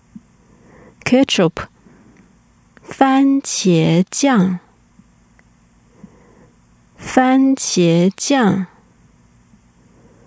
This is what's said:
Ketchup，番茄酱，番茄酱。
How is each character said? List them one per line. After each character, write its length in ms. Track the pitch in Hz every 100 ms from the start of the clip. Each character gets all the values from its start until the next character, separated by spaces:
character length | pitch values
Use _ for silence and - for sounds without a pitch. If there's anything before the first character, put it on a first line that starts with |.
| _ - - _ _ _ - - - _ -
Ketchup， 640 | 254 269 - 165 - - _ _ - - - _ _ _ _ _ -
番 580 | - - 269 269 277 277
茄 640 | - - 190 165 160 165 190
酱， 500 | - 285 240 185 180 - _ _ _ _ _ _ _ _ _ _ _ _ _ - - - _ - _ _ _ _ -
番 580 | - - 254 262 269 269
茄 560 | - - 170 170 180 -
酱。 500 | - 277 208 196 185 - _ _ _ _ _ _ _ _ _ _ _ _ - _